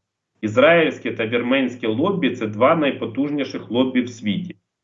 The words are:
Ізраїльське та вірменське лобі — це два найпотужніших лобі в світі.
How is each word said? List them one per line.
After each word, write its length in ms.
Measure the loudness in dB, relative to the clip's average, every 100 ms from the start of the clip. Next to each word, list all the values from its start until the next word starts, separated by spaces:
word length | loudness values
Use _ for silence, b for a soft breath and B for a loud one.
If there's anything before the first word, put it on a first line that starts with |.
| _ _ _ _
Ізраїльське 680 | -2 4 6 6 4 0 -6
та 160 | -4 -2
вірменське 600 | -2 0 0 0 -2 -2
лобі — 420 | 0 0 0 0 -2
це 120 | -6
два 280 | 2 2 4
найпотужніших 960 | 0 -2 -6 -4 -4 -2 -4 -8 -4
лобі 300 | 0 0 0
в 80 | -4
світі. 460 | -4 -6 -4 -6 -12 _ _